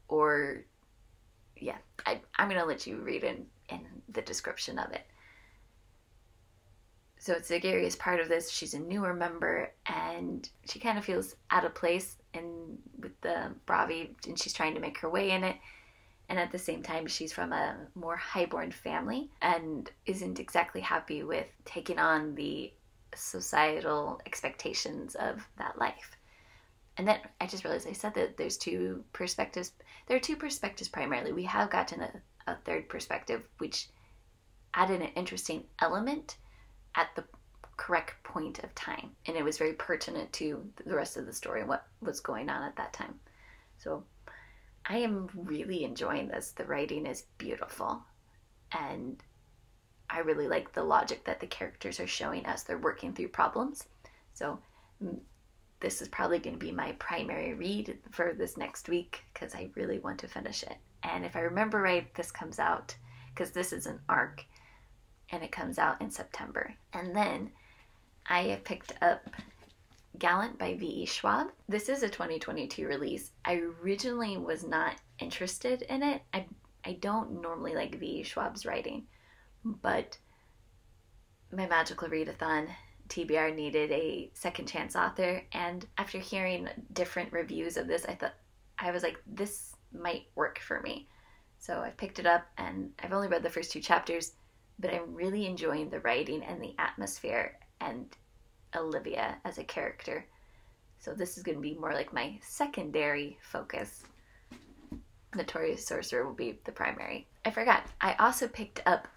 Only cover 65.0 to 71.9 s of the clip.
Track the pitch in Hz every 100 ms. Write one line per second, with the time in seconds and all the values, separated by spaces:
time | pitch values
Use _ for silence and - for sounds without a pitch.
65 | - - - 175 - - 180 165 151 -
66 | - 185 185 - - - - - - 180
67 | 180 202 202 151 214 - - - - -
68 | _ - - 180 190 196 - - - -
69 | 170 - - - - - - - - -
70 | - 180 175 185 226 - 180 180 - -
71 | - - 202 233 349 - - 208 208